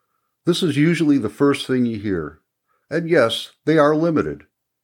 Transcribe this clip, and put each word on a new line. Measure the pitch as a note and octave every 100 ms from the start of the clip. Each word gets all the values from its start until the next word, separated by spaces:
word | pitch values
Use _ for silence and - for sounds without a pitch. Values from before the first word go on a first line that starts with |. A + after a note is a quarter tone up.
| _ _ _ _
This | E3 F3
is | F3+ C3
usually | D#3 D#3+ D3+ C#3
the | G#2+
first | - C#3+ C#3 -
thing | B2+ A#2+
you | A2
hear. | G#2 F2+ D2 - _ _ _ _ -
And | D#3+ E3
yes, | E3 A2+ - - _
they | D3 D#3+
are | D3 D#3
limited. | E3+ D3 D#2 C#2+ _ _ _ _